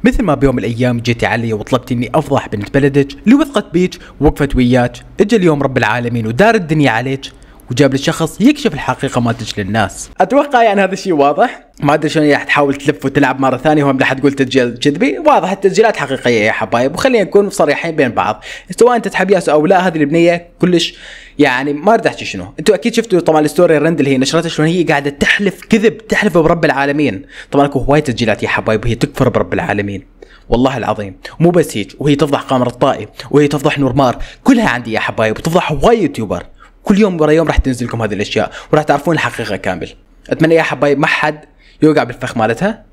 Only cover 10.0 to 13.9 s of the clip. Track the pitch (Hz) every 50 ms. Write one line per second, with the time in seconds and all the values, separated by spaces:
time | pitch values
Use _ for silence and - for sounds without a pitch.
10 | - - - _ 185 185 233 285 294 285 285 240 233 220 196 202 196 185 185 185
11 | - 196 175 147 139 139 147 160 226 247 - - - _ _ _ - 143 147 156
12 | 151 151 147 156 151 147 143 123 127 - - 147 147 139 139 139 - 151 139 -
13 | - 135 135 147 143 127 131 131 135 131 127 123 - 156 151 156 143 139